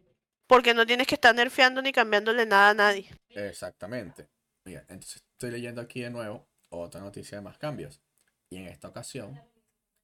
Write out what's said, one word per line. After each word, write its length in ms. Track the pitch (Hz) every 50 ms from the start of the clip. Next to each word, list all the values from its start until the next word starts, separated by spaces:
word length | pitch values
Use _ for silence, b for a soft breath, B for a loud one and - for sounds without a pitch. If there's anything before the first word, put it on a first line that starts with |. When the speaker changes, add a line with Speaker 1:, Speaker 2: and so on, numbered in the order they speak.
| _ _ _ _ _ _ _ _ _ -
Speaker 1:
porque 240 | 254 247 240 240 233
no 120 | 233 226
tienes 200 | 226 247 240 262
que 80 | - 277
estar 180 | - - 240 226
nerfeando 480 | 240 240 254 - - 262 254 254 262 262
ni 100 | 269 269
cambiándole 540 | 254 233 220 208 208 214 226 226 240 226
nada 240 | 220 202 196 202 208
a 40 | 208
nadie. 360 | 214 202 208 202 196 190 - - - _ _
Speaker 2:
Exactamente. 1000 | - 101 101 98 92 - 95 90 - _ - 95 123 123 101 82 - - 76 _ _ _ _ _ _ _ _
Mira, 160 | 95 82 71 - -
entonces 340 | 95 92 - - - - _ _ _
estoy 180 | - - 123 120
leyendo 280 | 120 120 120 117 120
aquí 200 | 117 - - 127 120
de 80 | 123
nuevo 380 | 120 120 113 104 110 - - _ _ _ _ _
otra 300 | - 85 85 85 - 87
noticia 380 | 98 101 - 98 95 - 104 101
de 40 | 101
más 140 | 92 92 _
cambios. 420 | - 151 143 95 78 73 - _ _ _ _ _ _ _ _ _ _ -
Y 60 | 90 92
en 80 | 95 90
esta 200 | 87 - - 95
ocasión, 520 | - - - - - 131 104 98 135 147 - _ _ _ _ _ _ _ _ _ _ _